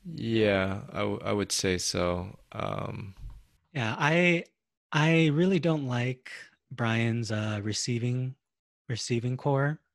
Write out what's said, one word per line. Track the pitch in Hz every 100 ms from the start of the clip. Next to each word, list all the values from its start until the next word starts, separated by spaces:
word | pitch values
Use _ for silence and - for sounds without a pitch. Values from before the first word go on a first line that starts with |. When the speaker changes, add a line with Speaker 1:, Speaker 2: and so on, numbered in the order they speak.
| 185
Speaker 1:
Yeah, | 160 113 113 107 98 95 98 -
I, | -
w-, | 104 101
I | 104
would | 107 98
say | - 98 90
so. | - 92 87 90 92 - _
Um, | 107 - 101 101 101 101 95 - - _ _ _
Speaker 2:
Yeah, | 156 113 -
I, | 147 165 175 170 - _ _ _ _
I | 151 156 165 160
really | 147 180 190
don't | 165 160 135
like | 123 123 127 - - - _ _
Brian's, | 127 117 113 117 113 110
uh, | 107 107 107
receiving, | 104 104 - 120 120 123 131 131 _ _ _ _ -
receiving | 113 - 120 120 127
core | 147 139 143 156 _